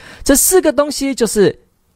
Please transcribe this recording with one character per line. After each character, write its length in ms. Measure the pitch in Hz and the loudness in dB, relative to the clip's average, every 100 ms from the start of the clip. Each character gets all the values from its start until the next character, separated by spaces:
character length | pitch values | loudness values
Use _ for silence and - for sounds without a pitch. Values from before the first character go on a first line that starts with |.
| - - | -20 -10
这 100 | - | 0
四 260 | 277 - 370 | 0 2 2
个 120 | 302 | 2
东 180 | 262 294 | 0 -2
西 240 | - 277 | -4 -6
就 120 | 269 226 | -4 -2
是 300 | 214 175 - _ _ _ | 2 0 0 _ _ _